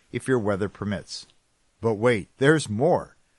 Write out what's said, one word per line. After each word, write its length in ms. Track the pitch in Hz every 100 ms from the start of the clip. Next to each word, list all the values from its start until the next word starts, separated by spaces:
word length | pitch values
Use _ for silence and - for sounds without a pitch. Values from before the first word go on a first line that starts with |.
| -
if 160 | 127
your 140 | - 127
weather 300 | 104 95 98
permits. 580 | - 104 95 - - - _ _ _ _ -
But 140 | 113
wait, 340 | 104 120 113 78 -
there's 320 | 135 156 120
more. 480 | 104 160 131 - _ _